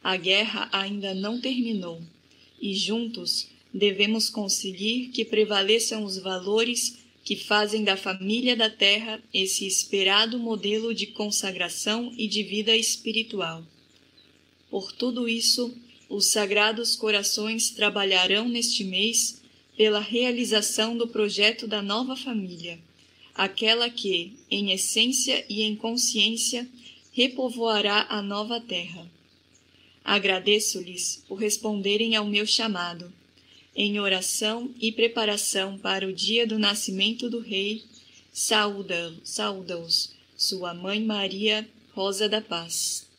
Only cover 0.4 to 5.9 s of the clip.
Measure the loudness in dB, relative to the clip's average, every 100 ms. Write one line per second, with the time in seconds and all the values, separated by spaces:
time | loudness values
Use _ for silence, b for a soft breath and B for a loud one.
0.4 | 2 -4 -2 -2 -2 -4 -4 -4 -2 -2
1.4 | -2 -2 0 -2 -4 -10 -14 -20 b b
2.4 | b -8 -4 -2 -2 -2 -2 -6 -4 -4
3.4 | -6 B _ 0 2 4 2 2 0 -2
4.4 | -2 -2 -4 -4 -2 -2 -4 -4 0 2
5.4 | 4 4 4 4 2